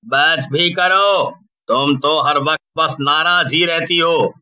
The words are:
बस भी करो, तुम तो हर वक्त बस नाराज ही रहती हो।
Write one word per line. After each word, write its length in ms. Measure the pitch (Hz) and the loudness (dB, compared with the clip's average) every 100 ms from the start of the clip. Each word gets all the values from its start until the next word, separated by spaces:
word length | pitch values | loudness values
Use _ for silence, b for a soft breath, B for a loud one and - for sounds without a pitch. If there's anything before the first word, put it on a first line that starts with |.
बस 440 | 110 135 151 160 135 | -4 0 0 0 -4
भी 180 | 143 175 | -2 -2
करो, 600 | 180 180 190 202 190 143 - _ _ _ | 0 0 2 2 2 -2 -6 _ _ _
तुम 300 | 120 143 135 | -2 0 0
तो 220 | 143 156 | 0 0
हर 180 | 135 147 | 0 0
वक्त 240 | 139 156 _ - | -2 -4 _ -4
बस 200 | 160 - | -4 -2
नाराज 520 | 143 151 165 175 151 | -2 0 2 2 0
ही 120 | 156 | 0
रहती 340 | 170 165 165 170 | 0 -2 -2 0
हो। 360 | 165 160 113 - | 2 2 0 -4